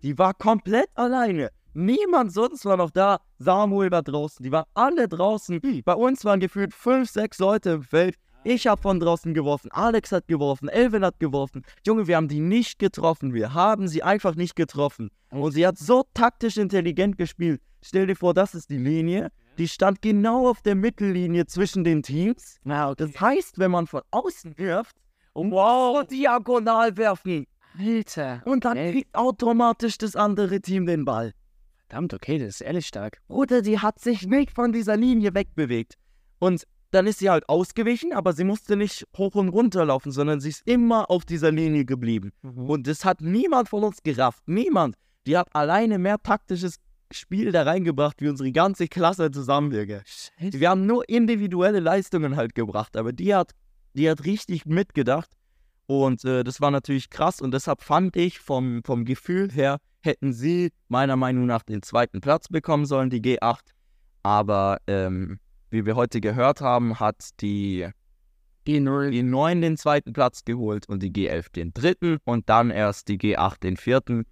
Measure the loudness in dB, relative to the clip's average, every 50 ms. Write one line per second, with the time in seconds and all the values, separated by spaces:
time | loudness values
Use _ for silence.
0 | -4 -6 0 2 2 2 2 _ 2 2 2 2 2 0 2 2 2 0 _ -2
1 | -2 0 2 0 0 0 0 -2 -2 -4 _ _ _ _ -8 -2 0 0 2 2
2 | 2 2 2 2 2 0 0 0 0 0 -2 -4 0 0 2 2 2 0 2 2
3 | 4 4 4 2 _ _ _ _ 0 2 4 4 4 2 2 2 2 2 2 0
4 | 0 0 -4 -4 -4 -4 -8 _ -8 -2 -2 -2 -2 _ _ 2 2 2 4 2
5 | 0 0 0 0 0 2 0 0 -4 -6 -6 -4 -2 -2 -4 -2 0 0 0 2
6 | 2 0 0 0 0 2 2 2 2 -2 -2 -2 -4 -4 -6 -4 0 2 2 2
7 | 2 0 -2 -4 -4 -4 -2 0 2 2 2 2 2 0 -2 -2 -4 0 2 2
8 | 2 2 0 _ _ _ _ _ -2 0 0 2 2 2 2 2 2 0 0 2
9 | 2 2 0 0 -2 -2 -2 -2 0 0 -2 -2 _ -8 -4 0 0 2 2 2
10 | 0 0 -2 -2 0 _ -2 0 2 0 0 -2 -4 -4 2 2 2 4 4 2
11 | 0 0 0 _ -4 -2 -2 -2 -4 -4 -8 -14 -16 -16 -20 _ _ 0 2 2
12 | 2 2 2 2 2 0 -2 -2 0 2 2 2 0 0 -4 _ -2 -2 -2 0
13 | 0 0 0 0 -4 -4 -2 -2 -2 -2 0 2 2 2 2 0 -2 -4 -4 -2
14 | 0 0 0 0 0 -2 -2 -2 -4 -6 -2 -2 -4 -2 0 -2 -2 -2 -2 -6
15 | -14 -14 _ _ _ _ -8 -4 -4 -2 2 2 2 2 2 0 2 4 4 4
16 | 4 _ _ 2 2 2 2 _ -4 -2 0 0 -2 0 0 0 0 0 0 0
17 | 0 0 0 -2 -4 -6 -4 -4 -2 -2 -2 -2 _ _ _ _ -20 -4 0 0
18 | 0 0 0 0 0 2 4 4 2 0 -2 -12 -12 _ -6 -4 -2 0 0 0
19 | 0 0 0 -2 -4 -6 _ _ _ _ _ -6 -4 -4 0 2 2 2 2 0
20 | 0 0 2 2 2 2 2 2 2 2 2 2 0 0 0 2 0 0 -2 0
21 | -2 -2 0 0 -2 0 0 0 0 0 0 -2 -2 0 0 0 2 2 2 0
22 | 0 -2 -4 -2 0 0 -2 _ -8 -20 -20 _ _ -6 -4 -2 -2 -4 -4 -4
23 | -6 -8 -6 0 0 2 2 2 -2 -4 _ 0 0 2 2 0 -2 -2 -6 -10
24 | -10 _ -4 -4 -2 -4 -6 -8 -16 -20 -12 -8 -6 -4 -2 -4 -4 -6 _ _
25 | _ _ _ _ _ _ _ -6 -4 -2 2 4 4 6 6 4 4 2 2 0
26 | -2 -2 -4 0 2 2 2 2 0 2 0 0 2 2 2 4 2 2 0 0
27 | 0 0 0 0 _ -4 -4 -4 -6 _ _ _ _ _ _ -6 -2 -2 0 -2
28 | -2 -4 -8 -8 -6 -6 -8 -8 -4 -2 -2 0 0 0 -2 0 -4 -2 -2 -2
29 | -4 _ _ 0 0 0 0 0 0 2 2 4 4 4 2 _ -2 -4 -4 -4
30 | -6 -6 -2 0 0 0 2 0 0 0 0 -4 -4 -2 -2 -2 0 0 0 -2
31 | 0 -2 -2 -4 -4 -6 -8 _ _ _ _ _ _ _ _ _ _ _ -10 -8
32 | -6 -6 -6 -10 -6 -4 -4 -4 -4 -6 -10 -12 -10 -6 -6 -6 -6 -8 -10 -10
33 | -10 -12 -12 _ _ _ -2 -2 0 2 2 2 2 2 0 0 0 -2 -4 _
34 | -4 -4 -4 -4 -2 0 2 2 0 0 -2 -2 0 0 0 -2 0 0 0 2
35 | 2 2 2 4 2 2 0 0 -4 -4 -4 -4 -2 -2 -2 -4 -4 _ -12 _
36 | _ _ _ _ _ _ _ _ 0 2 2 0 -4 _ _ _ _ _ 2 2
37 | 4 4 0 0 2 4 4 2 2 2 0 0 0 0 -2 -2 0 0 0 -2
38 | -2 -4 -4 -2 0 0 0 0 0 0 0 -2 _ -2 -2 0 0 -4 -6 -10
39 | -16 _ _ -4 -4 -2 0 0 0 0 2 2 2 2 2 2 2 2 2 0
40 | -2 -6 -4 -2 0 0 0 -2 -4 -6 -8 -8 _ 0 2 4 4 4 2 2
41 | 2 2 0 -2 -2 -4 -6 0 2 2 2 2 0 2 2 0 0 0 -2 -4
42 | -2 -2 -2 -2 -4 -8 -16 _ _ -18 -12 -12 -4 -4 -4 -2 -2 -4 -6 -2
43 | 0 -2 -2 0 -2 -2 -2 0 0 2 0 0 0 0 -2 -2 -2 -2 -4 -4
44 | _ -4 -2 2 0 0 0 _ _ -4 -2 -2 0 2 2 2 2 0 -2 _
45 | _ _ _ _ _ 0 0 0 0 _ _ -2 0 2 2 2 2 2 0 0
46 | 0 0 -2 -2 _ -2 -2 -2 _ _ -8 -4 -4 -6 -8 -8 _ _ _ _
47 | _ _ -20 -20 -12 _ -4 -2 -2 2 2 2 2 2 0 0 0 0 0 0
48 | 0 -2 -2 _ -4 -4 -4 -2 -4 -2 2 2 2 2 2 -2 -4 -6 -2 2
49 | 2 2 2 2 -2 -2 -2 -4 -2 0 0 0 0 0 -2 -4 -4 -6 -8 -14
50 | -14 -18 -20 -20 -20 -20 _ _ -8 -8 -2 2 2 4 4 4 2 2 0 0
51 | 0 0 2 2 2 2 2 0 -2 -2 0 2 2 2 2 2 2 2 0 0
52 | -2 -2 -2 -2 0 0 -2 -2 -2 -4 -2 -4 -4 -4 -4 -6 -6 -4 -6 -6
53 | -6 -6 -6 -4 0 2 2 2 2 _ -6 _ _ _ _ _ _ _ _ 0
54 | 0 0 0 0 -2 -4 -4 -4 -4 -6 -6 -6 -4 -2 -2 -2 -2 _ -2 -2
55 | 0 0 0 -2 -2 _ _ _ _ _ _ _ _ _ _ _ _ _ 0 0
56 | 2 2 0 -2 -2 -2 0 0 -2 -2 -4 -2 -2 0 0 0 -2 -2 -4 -4
57 | -4 -6 -6 -2 -2 -2 -2 -2 -6 -4 -4 -4 -2 -2 -4 -4 -2 0 0 2
58 | 2 0 0 0 -2 -2 -2 -6 -8 -4 -2 -2 -2 -2 -4 -6 -4 -4 -4 -4
59 | -2 -4 -4 -6 -4 -4 -2 -2 -2 -2 -2 0 0 0 0 -2 _ _ _ _
60 | _ -4 -4 -2 -2 -4 -4 -2 -2 0 0 0 0 -2 _ _ _ _ 0 0
61 | 2 2 2 0 0 0 0 0 0 0 0 -2 -4 -4 -10 -10 -10 -2 0 0
62 | 0 0 _ -6 0 0 0 0 0 -4 -6 -6 -2 0 0 0 0 0 0 0
63 | 0 0 -2 -2 0 0 0 2 0 0 -2 -2 _ _ _ _ _ _ _ _
64 | _ _ _ _ _ 2 2 2 2 2 2 2 2 2 0 -2 _ -4 -2 -2
65 | -2 -2 -2 -4 -6 -8 -10 -14 _ _ _ _ _ _ -4 -4 -2 0 0 0
66 | 0 0 -2 -2 -2 -2 0 2 2 2 2 0 0 0 0 2 0 0 -2 0
67 | -2 -2 -2 _ -12 -20 _ _ -6 -4 -4 -4 -4 -4 -4 -4 -6 -8 -10 _
68 | _ _ _ _ _ _ _ _ _ _ _ _ _ -2 0 0 0 0 0 0
69 | -2 -2 0 0 0 0 0 2 2 2 2 2 0 0 -2 0 0 0 0 0
70 | 0 -4 -2 0 0 0 0 -4 -8 -6 -6 -4 -2 -4 -4 -4 -6 _ -8 -6
71 | -6 -4 -2 -2 -2 -2 -2 -4 -6 -8 _ -8 -8 -8 -6 0 0 0 0 _
72 | -2 -2 -2 -2 _ -2 -4 -4 0 4 4 4 4 4 0 0 0 -2 -2 -4
73 | -6 -6 -6 -2 0 0 0 2 0 -2 -2 -2 -4 -4 -4 -4 0 2 2 2
74 | 2 0 -4 -4 -4 -6